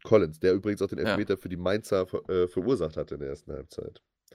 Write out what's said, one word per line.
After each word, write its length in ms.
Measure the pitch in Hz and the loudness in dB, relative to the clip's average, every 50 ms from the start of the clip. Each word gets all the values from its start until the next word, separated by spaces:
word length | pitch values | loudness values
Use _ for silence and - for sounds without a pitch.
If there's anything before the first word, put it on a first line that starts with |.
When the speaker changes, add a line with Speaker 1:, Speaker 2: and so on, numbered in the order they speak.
| - | 0
Speaker 1:
Collins, 360 | - 110 107 92 78 78 - | 4 4 4 4 4 0 0
der 140 | - 92 - | 2 2 2
übrigens 280 | 101 - 104 104 95 | 2 2 -2 -2 -2
auch 60 | 98 98 | -2 -4
den 120 | - 78 | -2 -2
Speaker 2:
Ja. 60 | 78 | -2
Speaker 1:
Elfmeter 320 | 107 101 95 104 - 98 - | 0 0 0 0 0 -2 -2
für 120 | - 92 | -4 -6
die 80 | 92 87 | -8 -4
Mainzer 480 | 90 92 101 107 113 - 107 95 92 - | -2 0 0 0 0 0 0 0 0 0
ver-, 220 | - - - - | -4 -6 -4 0
äh, 180 | 95 92 90 90 | 2 2 2 2
verursacht 500 | - 95 90 113 135 120 82 78 80 - | 0 -2 0 2 2 2 0 -2 -4 -6
hatte 180 | 73 - 76 | -6 -6 -8
in 60 | 71 | -8
der 80 | 71 67 | -8 -8
ersten 220 | 69 71 - - | -8 -10 -10 -12
Halbzeit. 500 | 76 69 67 - - - - - - - _ _ _ _ _ _ - | -12 -12 -12 -12 -12 -12 -12 -12 -14 -18 _ _ _ _ _ _ -20